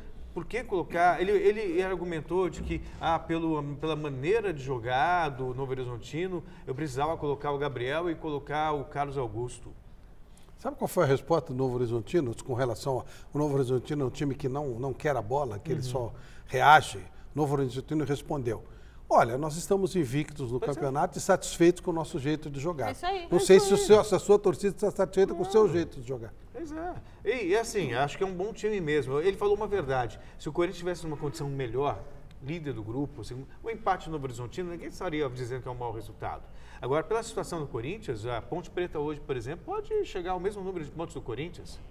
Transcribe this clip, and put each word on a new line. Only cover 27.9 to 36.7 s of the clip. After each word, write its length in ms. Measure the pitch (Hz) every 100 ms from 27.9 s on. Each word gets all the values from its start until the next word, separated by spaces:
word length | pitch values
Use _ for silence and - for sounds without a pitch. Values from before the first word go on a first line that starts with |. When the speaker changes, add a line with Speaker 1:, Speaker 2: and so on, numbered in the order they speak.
Speaker 1:
acho 240 | 117 143 -
que 60 |
é 20 | 190
um 80 |
bom 180 | 180 208
time 300 | - 214 208
mesmo. 360 | 151 151 123 143
Ele 180 | 185 196
falou 160 | 202
uma 120 | 208 208
verdade. 540 | 202 135 131 117 - - -
Se 80 | 156
o 60 |
Corinthians 260 | 160 175 175
tivesse 260 | 170 165
numa 120 | 160 135
condição 320 | 147 135 143
melhor, 500 | 139 123 123 143 104 - - - -
líder 320 | 135 170 147
do 80 | 113
grupo, 420 | 104 127 143 117
segundo, 220 | 104 123 139 -
o 80 | -
empate 380 | 220 196 180 156
no 40 |
Novo 120 | 156 135
Horizontino, 440 | 117 120 - 175
ninguém 180 | 170 143
estaria 380 | - 185 151 139
dizendo 320 | 123 120 127
que 60 | 127
é 20 |
um 40 |
mau 160 | 120 120
resultado. 500 | 110 104 - 101 78 - - -